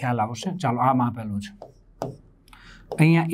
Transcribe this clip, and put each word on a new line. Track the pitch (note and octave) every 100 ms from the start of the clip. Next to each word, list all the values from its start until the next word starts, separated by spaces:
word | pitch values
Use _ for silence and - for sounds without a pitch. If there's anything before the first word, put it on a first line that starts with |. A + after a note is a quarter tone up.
ખ્યાલ | B2+ A#2+ A2
આવશે. | A#2 F#3 F3+
ચાલો, | C3 A#2+ A#2+
આમ | B2+ A#2+
આપેલું | A2+ A2 G2+ G2+
છે, | - - - _ - - - - _ _ - - - - -
અહીંયા | D#3 E3 E3